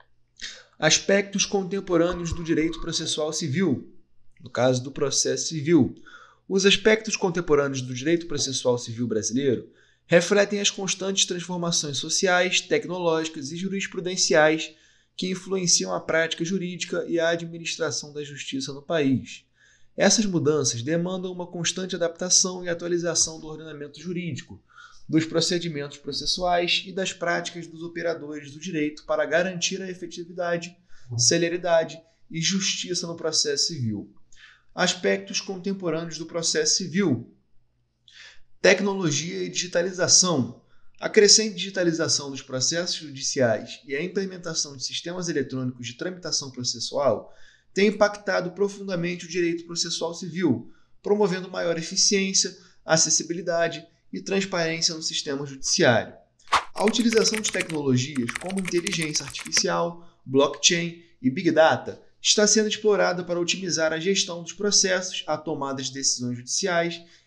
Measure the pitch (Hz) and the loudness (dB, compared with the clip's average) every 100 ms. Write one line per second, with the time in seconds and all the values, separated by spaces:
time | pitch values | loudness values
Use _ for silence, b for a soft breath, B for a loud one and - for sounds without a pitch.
0 | _ _ _ - B B B B 156 - | _ _ _ -16 B B B B 2 2
1 | - 196 202 202 - 202 185 196 185 170 | 4 2 2 -2 0 0 -2 -4 0 2
2 | 175 175 170 165 165 156 160 165 175 160 | 2 0 -4 -4 0 0 0 -2 -6 -4
3 | 160 - 156 156 160 139 190 127 - - | -4 -4 -2 -2 -2 0 2 0 -4 -20
4 | - - - - - - 127 127 131 - | -20 -20 -20 -20 -8 0 2 2 -2 -2
5 | 143 - 135 131 - 160 139 165 117 - | -2 0 0 0 -4 -2 6 6 6 0
6 | B B B B - 190 196 190 220 220 | B B B B -2 4 4 6 4 4
7 | 220 - 190 170 175 143 143 135 127 123 | 2 -2 0 0 4 4 4 -2 -6 -4
8 | 135 170 - 147 135 127 131 120 - 113 | 0 0 0 -4 -2 0 0 0 -2 -4
9 | 117 110 104 120 139 107 - b b b | -2 0 0 0 2 2 -2 b b b
10 | b 170 175 202 202 202 202 - 185 - | b 4 6 4 4 2 -2 -2 -4 -4
11 | 190 196 - 175 170 180 170 170 151 135 | -2 0 0 -2 -6 -4 -2 -2 -2 -4
12 | 160 - 190 180 180 - - 156 160 180 | -4 0 2 4 4 0 2 0 0 -2
13 | 170 160 160 160 131 170 190 196 196 185 | 2 2 0 -6 -8 -6 -4 -4 -6 -4
14 | 175 185 - 170 156 160 - b b b | -4 0 6 8 8 6 -2 b b b
15 | b - 185 185 185 190 175 - 185 175 | b -6 -4 -4 -4 -2 2 2 2 -4
16 | 170 160 165 - 170 190 175 175 - 175 | 0 2 2 -2 -2 -2 -4 -6 -4 -4
17 | - 165 165 170 170 165 165 - 156 - | -2 0 2 0 -4 -8 -8 -4 -4 -4
18 | 151 147 143 139 - 135 135 139 - 165 | -8 -10 -10 -10 -8 -6 -6 -8 -2 2
19 | 139 123 - - _ b b b b - | 4 2 -2 -16 _ b b b b 2
20 | 196 196 208 170 135 151 131 117 123 170 | 4 4 2 2 2 2 2 -2 -2 -2
21 | 175 185 185 180 175 175 165 185 185 185 | -2 -4 -6 -8 -10 -6 -4 -4 -4 -2
22 | 170 - 180 - - 180 180 170 170 175 | -2 -2 2 4 2 -2 -4 -4 -2 0
23 | 170 160 165 160 156 156 160 151 147 151 | 0 0 -2 -4 -12 -12 -12 -14 -14 -12
24 | 170 180 175 123 - 98 _ B B B | -8 -6 -6 -8 -10 -18 _ B B B
25 | B 151 160 165 165 180 175 143 143 - | B 0 2 0 0 -2 -4 -6 -8 -12
26 | - 135 147 - 180 175 175 - 196 180 | -10 -6 -4 -2 2 2 2 0 -2 -4
27 | 185 - 170 175 170 175 165 160 170 170 | -4 -4 -2 -2 -4 -10 -12 -12 -10 -6
28 | 170 156 147 151 143 151 180 156 151 151 | -4 -4 -6 -10 -12 -12 -6 -2 -2 -4
29 | - 151 143 160 185 175 - 185 190 180 | -2 0 2 2 0 -2 -4 -4 -8 -10
30 | 170 - 170 180 175 170 - - b b | -12 -12 -10 -6 -2 -2 -4 -16 b b
31 | b 117 - 170 170 175 175 165 160 151 | b 0 4 4 2 -2 2 2 2 -6
32 | b b b 165 160 190 190 - 180 175 | b b b -4 0 0 0 -2 -4 -4
33 | 170 165 160 156 147 139 - 156 113 104 | -6 -6 -2 0 0 0 -2 -2 -4 -4
34 | - - - B B B B - 180 - | -8 -18 -20 B B B B -2 -2 0
35 | 196 196 196 - - 185 190 196 175 160 | 0 0 -2 -8 -6 -8 -6 -4 -4 -4
36 | 170 156 165 170 165 160 151 - 175 165 | -4 -10 -8 -4 -2 0 2 0 0 2
37 | 190 117 120 - _ - _ _ _ _ | 2 0 -4 -18 _ -20 _ _ _ _
38 | _ B B B B - 180 196 202 196 | _ B B B B 2 4 6 4 0
39 | 175 139 165 190 180 - 175 175 185 180 | 0 -2 -4 -6 -6 -6 -2 -2 -2 0
40 | 156 - 180 151 117 - _ - - - | 4 6 6 2 0 -4 _ -20 -20 -8
41 | 160 - 202 220 220 175 190 190 175 160 | 2 8 8 8 4 -4 -6 0 0 2
42 | 151 - 143 135 - 131 127 165 180 - | 0 0 -2 -10 -6 -2 -2 0 -2 -6
43 | 156 135 - 143 120 107 - - - 139 | -8 -8 -4 2 2 2 -2 -14 -6 -4
44 | 180 202 185 185 170 151 151 139 - 131 | -4 -4 -6 -8 -8 -6 -6 -6 -8 -8
45 | 170 180 170 147 131 131 127 123 117 - | -8 -6 -4 -2 -2 -4 -6 -6 -10 -8
46 | 170 175 160 - 139 127 120 117 - 139 | -8 -8 -6 -6 -6 -8 -6 -6 -4 0
47 | 139 104 - B B B B - 208 202 | 2 0 -4 B B B B 2 4 4
48 | 208 208 190 185 175 170 202 196 196 180 | 2 2 -2 0 0 -2 -2 -4 -6 -4
49 | 175 175 175 180 170 170 - 170 170 - | -2 -4 -6 0 0 -2 -4 -4 -4 -2
50 | 165 175 185 160 170 113 - B B B | -4 -6 -8 0 2 2 -2 B B B
51 | 185 208 202 185 180 185 175 165 165 196 | 0 2 2 0 -6 -4 -2 -2 -4 0
52 | - 202 190 190 - - B B - 160 | 2 2 2 0 -2 -4 B B 0 2
53 | - - 170 170 175 170 165 151 - b | 4 0 -2 -4 -2 0 0 -2 -12 b
54 | b 190 180 196 196 180 165 165 165 160 | b -10 -4 -2 0 0 0 0 0 -2
55 | 160 165 156 139 143 135 - - 147 110 | -6 -6 -4 -6 -6 -6 -2 4 6 6
56 | 90 - _ _ b - - - 208 226 | 2 -8 _ _ b 0 0 0 2 4
57 | 233 220 196 220 208 185 - 151 139 127 | 4 4 4 0 -2 -4 -4 -2 2 2
58 | 135 143 117 - 180 190 185 175 170 170 | 2 -2 -2 -4 -4 -4 -2 -2 0 -2
59 | 156 156 139 - - 160 185 170 170 175 | -2 -4 -6 -12 -2 0 0 0 -2 -6
60 | B B 127 131 143 - - 175 170 170 | B B 0 4 4 4 2 2 -2 -8
61 | B B 131 131 165 156 156 120 - - | B B -2 2 4 6 6 6 -2 -12
62 | b b - - 208 220 214 202 214 196 | b b 2 4 6 4 2 0 2 4
63 | 180 180 170 175 170 175 185 151 160 160 | 2 0 -2 -2 -2 -2 -2 0 0 0
64 | 175 196 - 170 165 - 208 196 190 185 | 0 0 -2 -6 -10 -4 2 2 4 0
65 | 185 - - 151 - 143 139 131 131 135 | -2 -6 -4 -4 -4 -4 -4 -6 -6 -4
66 | 135 - 123 120 120 - 190 170 170 170 | -4 -2 -4 -6 -6 -4 0 0 0 -4
67 | - b | -14 b